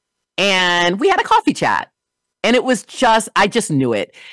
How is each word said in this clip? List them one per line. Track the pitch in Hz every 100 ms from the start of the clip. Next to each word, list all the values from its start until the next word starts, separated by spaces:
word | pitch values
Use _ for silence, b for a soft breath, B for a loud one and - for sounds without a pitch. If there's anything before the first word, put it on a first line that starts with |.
| _ _ _ -
And | 196 185 180 175 175 196
we | 320
had | 381
a |
coffee | 466 453 440
chat. | - 135 92 - _ _ _ _ _
And | 196
it | 240
was | 220 254
just, | - - 247 220 214
I | - 208
just | 233 -
knew | 147 131
it. | 117 90 - B